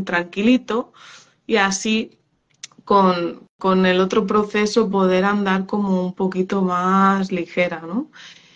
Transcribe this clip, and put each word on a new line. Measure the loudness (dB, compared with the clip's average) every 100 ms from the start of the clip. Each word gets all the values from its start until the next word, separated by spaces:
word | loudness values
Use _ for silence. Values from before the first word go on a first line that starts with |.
| -4
tranquilito | -4 -4 0 2 2 0 -6 -6 _ -20 -20 _ _ -4
y | 0
así | 0 -2 -2 -2 -4 _ _ _ _ _ -20 _ 0
con, | 4 4 2 -2 -8 -18 -6
con | 0 2 4
el | 2
otro | 2 0 0
proceso | 0 0 -2 0 0 0
poder | 2 2 2 0
andar | 0 0 -2 -2
como | -4 -2 -2 -2
un |
poquito | -2 -4 -2 -2 -2
más | 0 0 2 2 4 2 -2
ligera", | -6 -4 -2 -2 -4
¿no? | -8 -6 -6 -12 -20 -20 _